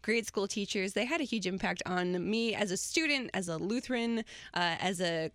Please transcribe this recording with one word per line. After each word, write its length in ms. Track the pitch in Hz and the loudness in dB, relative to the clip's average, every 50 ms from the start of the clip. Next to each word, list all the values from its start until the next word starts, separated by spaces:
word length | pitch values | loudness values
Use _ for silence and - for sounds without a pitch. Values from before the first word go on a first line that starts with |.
grade 240 | - - 220 233 208 | 2 2 2 2 2
school 200 | - - 214 196 | 0 -2 -2 -2
teachers, 460 | 196 - 220 202 - - 208 190 202 | 0 -2 -4 -2 -2 0 0 0 0
they 120 | - 196 226 | 0 0 0
had 140 | 247 320 339 | 2 0 0
a 40 | 294 | 0
huge 220 | - 233 220 185 | 0 -2 -2 0
impact 360 | 185 185 185 - 180 180 - - | -2 -2 0 0 -2 0 0 0
on 420 | - 180 180 180 180 180 180 175 190 | 0 2 2 2 2 2 2 2 2
me 240 | 214 226 233 226 208 | 2 2 2 0 2
as 160 | - 214 190 | 0 0 0
a 60 | 180 | 0
student, 540 | - - - - 339 320 302 294 269 240 - - | -2 -4 0 0 2 2 2 2 0 0 -2 -4
as 140 | 190 185 170 | -4 -2 -2
a 80 | 165 | -2
Lutheran, 640 | 160 165 190 226 262 - - 254 233 233 233 233 226 226 - - - - - - | -2 0 0 0 -2 0 0 0 0 2 0 0 -2 -2 -6 -12 -16 -16 -6 -2
uh, 220 | - 175 170 165 - | 0 2 2 0 0
as 200 | - 185 196 170 | 0 -2 0 2
a 300 | 185 170 170 160 160 156 | 0 0 2 0 -2 -2